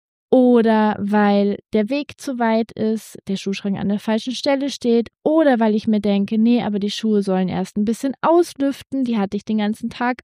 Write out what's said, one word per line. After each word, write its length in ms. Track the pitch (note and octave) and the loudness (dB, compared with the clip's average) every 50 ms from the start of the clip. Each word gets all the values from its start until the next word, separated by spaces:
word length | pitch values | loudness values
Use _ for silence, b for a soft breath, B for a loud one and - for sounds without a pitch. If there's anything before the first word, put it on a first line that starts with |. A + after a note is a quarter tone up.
| _ _ _ _ _ _ | _ _ _ _ _ _
Oder 640 | - C4 B3 B3 B3 A#3 G#3+ A3+ A3 G#3+ G#3+ G#3+ - - | 4 6 6 6 6 4 4 4 4 2 2 0 0 -2
weil 580 | G3+ G3 G#3 G#3 G#3 G3+ G3+ G3+ G3+ G3+ G3+ - - _ | -2 0 0 2 2 4 2 2 2 0 -2 -6 -6 _
der 180 | - G#3+ G#3 G#3+ | -2 -2 0 0
Weg 300 | C#4 C#4+ C#4+ - - - | -2 -4 -6 -8 -12 -12
zu 180 | - C#4+ B3+ A#3+ | -10 -8 -4 -2
weit 320 | A#3 A3+ A3 A3+ A#3 - | 0 0 0 0 -2 -4
ist, 480 | - - A3 A3 A3+ G#3+ - - - - - | -6 -4 -4 -2 -2 -4 -8 -12 -20 -12 -8
der 100 | - F#3+ | -8 -6
Schuhschrank 400 | - - G3 G3 - - G3+ G3 | -6 -4 -6 -6 -6 -4 -6 -4
an 120 | - - G3 | -4 -4 -4
der 100 | G#3 G3+ | -4 -4
falschen 340 | - A3+ A3 A3 - B3+ | -2 -2 -2 -2 -4 -6
Stelle 380 | A#3 - - D4 C#4 C4+ C#4+ C#4 | -8 -4 -2 -2 -2 -2 -2 -4
steht. 380 | - - - A#3+ A#3 A#3 A3 - _ _ - | -6 -4 0 0 2 2 0 -2 _ _ -2
Oder 340 | D4+ D#4 D#4+ D#4+ C#4+ B3+ A3 | 0 2 4 4 4 4 2
weil 160 | A3+ G#3+ G#3 | 2 2 0
ich 140 | A3 - A3 | 0 0 0
mir 120 | G#3+ G#3 | 0 0
denke, 380 | G#3 G#3 G3+ G3 G3+ - A3+ A3 | 0 0 0 0 0 0 0 2
nee, 240 | A3 A#3 A#3+ A#3+ | 2 4 2 2
aber 160 | - G#3+ G#3 G3 | 0 -2 -2 -2
die 120 | G3+ G#3 | -4 -4
Schuhe 320 | - - - A3 G#3+ G3+ | -4 -4 -2 0 0 0
sollen 260 | G3 G3 F#3 F#3 F#3 F3 | 0 0 0 0 0 -2
erst 280 | - F3+ F#3+ - - | -2 -4 -6 -4 -4
ein 80 | G#3 G#3 | -4 -2
bisschen 300 | A3 A3+ - - C#4 - - | -2 -2 -2 -4 -6 -6 -2
auslüften, 840 | - D4+ E4 F4 E4+ - - - C#4 C#4 C4+ - - - C4+ C4+ C4 | 0 2 4 4 2 0 -2 -4 -2 -4 -4 -6 -10 -8 -6 -4 -2
die 140 | A#3+ A#3 G#3 | -2 -2 -2
hatte 180 | G3 G3 - | -2 -2 -4
ich 80 | G3+ - | -6 -4
den 140 | - A3 G#3+ | -4 -2 -2
ganzen 320 | G#3 G#3 A3 - - A3+ | -2 -2 -4 -4 -8 -10
Tag 320 | - - A#3+ B3 B3 - | -6 -4 -4 -4 -4 -6